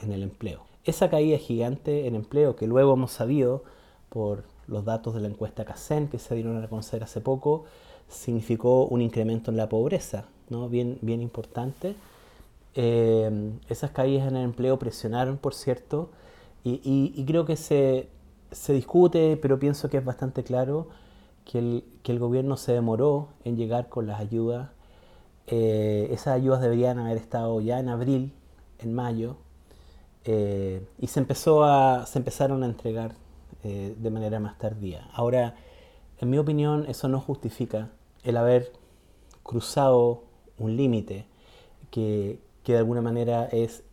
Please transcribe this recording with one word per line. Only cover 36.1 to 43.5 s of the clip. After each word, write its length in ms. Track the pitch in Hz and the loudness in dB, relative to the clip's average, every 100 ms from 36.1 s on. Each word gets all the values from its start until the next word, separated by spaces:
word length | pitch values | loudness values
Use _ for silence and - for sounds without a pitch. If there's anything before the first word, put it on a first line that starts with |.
| - | -6
en 120 | 123 | 0
mi 80 | 135 | 2
opinión, 480 | 151 151 147 151 151 | 2 2 2 0 -2
eso 200 | 120 135 | -4 -2
no 120 | 135 | -2
justifica 680 | 139 135 113 - 117 107 110 - _ - | -4 -6 -6 -6 -4 -4 -6 -14 _ -10
el 140 | 127 117 | -2 2
haber 360 | 117 123 127 - - _ _ - - - | 4 4 2 -12 -20 _ _ -20 -20 -20
cruzado 800 | - 117 - - 135 123 120 120 - _ - - | -8 -6 -4 2 4 6 4 2 -8 _ -20 -8
un 180 | 110 117 | -4 0
límite 500 | 139 113 - 98 107 _ - - - - - | 2 2 -2 -10 -14 _ -20 -20 -20 -20 -10
que, 480 | - 110 104 101 120 - _ | -4 0 0 -2 -6 -14 _
que 120 | - | 2
de 40 | 117 | 2
alguna 240 | 113 120 | 4 0
manera 440 | 117 117 117 117 | 0 0 0 0
es 360 | 117 | 0